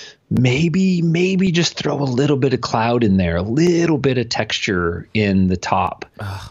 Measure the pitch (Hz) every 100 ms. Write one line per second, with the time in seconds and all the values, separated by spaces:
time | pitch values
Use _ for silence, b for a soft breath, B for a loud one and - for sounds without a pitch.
0 | B B - 120 127 131 170 175 190 180
1 | 165 165 185 190 190 170 160 - 147 143
2 | 139 123 147 143 135 123 - 120 113 123
3 | 110 95 87 85 101 135 175 165 165 147
4 | 135 127 120 - 107 - - 90 85 90
5 | - 110 101 95 92 92 - 95 90 -
6 | - - 101 98 -